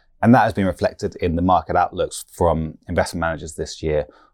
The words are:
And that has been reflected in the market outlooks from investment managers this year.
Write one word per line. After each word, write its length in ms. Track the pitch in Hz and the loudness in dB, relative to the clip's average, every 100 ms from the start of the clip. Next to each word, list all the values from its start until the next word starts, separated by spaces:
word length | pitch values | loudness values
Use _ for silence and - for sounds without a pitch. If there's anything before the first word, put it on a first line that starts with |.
| _ - | _ 0
And 100 | 107 123 | 4 6
that 80 | |
has 80 | 110 | 4
been 140 | 104 95 | 0 -2
reflected 500 | - 95 - 101 - | 0 -4 -2 -8 -4
in 180 | 90 | -2
the 80 | 82 | 0
market 320 | 92 87 - | 2 2 2
outlooks 500 | 87 87 92 - - - | 0 0 -2 -6 -6 -12
from 480 | - 87 80 80 - - | 0 0 2 -4 -10 -6
investment 340 | 78 - 87 | -2 -2 -2
managers 340 | 82 76 78 - | -4 -6 -10 -10
this 260 | 78 - | -10 -6
year. 240 | 80 76 71 - _ | -2 -2 -2 -10 _